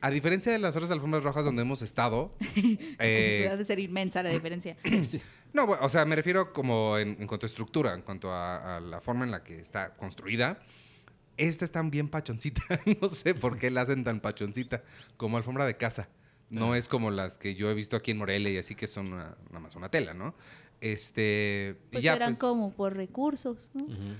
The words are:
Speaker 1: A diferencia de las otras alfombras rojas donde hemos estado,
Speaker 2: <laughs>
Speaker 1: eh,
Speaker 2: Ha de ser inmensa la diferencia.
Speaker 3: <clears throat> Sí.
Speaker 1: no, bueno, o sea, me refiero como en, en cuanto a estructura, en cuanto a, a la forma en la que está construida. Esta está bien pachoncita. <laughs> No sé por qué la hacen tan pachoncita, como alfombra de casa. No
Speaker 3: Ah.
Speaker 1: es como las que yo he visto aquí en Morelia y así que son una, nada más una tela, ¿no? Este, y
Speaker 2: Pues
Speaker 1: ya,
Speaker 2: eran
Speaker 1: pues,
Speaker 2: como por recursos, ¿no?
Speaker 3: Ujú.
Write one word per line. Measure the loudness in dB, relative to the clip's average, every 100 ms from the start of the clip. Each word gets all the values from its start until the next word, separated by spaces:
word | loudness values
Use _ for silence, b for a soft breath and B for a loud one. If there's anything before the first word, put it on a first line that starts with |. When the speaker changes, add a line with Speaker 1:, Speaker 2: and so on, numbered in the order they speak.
Speaker 1:
A | 2
diferencia | 2 2 2 2
de | 2
las | 2 0
otras | 0
alfombras | -2 2 0
rojas | 2 0 0
donde | 2
hemos | 0 -2
estado, | -4 0 2 2 -2 -6
Speaker 2:
<laughs> | -2 4 4 4 -2 0
Speaker 1:
eh, | 4 6 6 6 2
Speaker 2:
Ha | 2
de |
ser | 0 -2
inmensa | 0 -2 -2 0
la | 0
diferencia. | 0 -2 -6 -8 -8
Speaker 3:
<clears throat> | 2 2
Sí. | 2 -2 B B B
Speaker 1:
no, | 2 4
bueno, | 4
o | 4
sea, | 4
me | 4
refiero | 4 4 2 2
como | 0 2 4 4 2
en, | 0 -2
en | -6
cuanto | -4 -6
a |
estructura, | -6 -2 2 2
en | 0
cuanto | -6 -8 -4
a, | -4 -2 -4 -6 -8
a |
la | -8 -8
forma | -4 -2
en | -2
la | -4
que | -8 -18
está | -10 -6 -6 -8
construida. | -12 -10 -4 2 2 0 B B B B B -20 _ -2
Esta | 0 0
está | -4 -2
bien | 0 0 -2
pachoncita. | -4 -4 -4 -2 -2 0 0
<laughs> | 2 2
No | 2
sé | 0 0
por | 2 0 0
qué | 0
la | 0
hacen | 2 0
tan | 0 -2
pachoncita, | -4 -4 -4 -4 -6 -6 -8 B B -6
como | -2 -2
alfombra | -2 -2
de | -2 0
casa. | -2 -4 -10 b b b _
No | -2 2
Speaker 3:
Ah. | 2
Speaker 1:
es | 2
como | 0 0
las | 0 -4 -6
que | -8
yo | -2 0
he |
visto | 0 -2 -4
aquí | -2
en | -2
Morelia | 0 2 2
y | 0
así | -4
que | -6 -8
son | -6 -8
una, | -8 -10 -14 -16
nada | -16
más | -14 -12
una | -4
tela, | -2 -2
¿no? | -6 -10 -10 B B B _
Este, | -4 -4 -6 0 2 2 2 0 -4 -8 -8
y |
Speaker 2:
Pues | 0
Speaker 1:
ya, | 2
Speaker 2:
eran | 4 2
Speaker 1:
pues, | 0
Speaker 2:
como | 0 2 -2
por | -2 -2 -2
recursos, | -6 -2 -2 -2 -6 -8 -10
¿no? | -8
Speaker 3:
Ujú. | -8 -6 -8 -8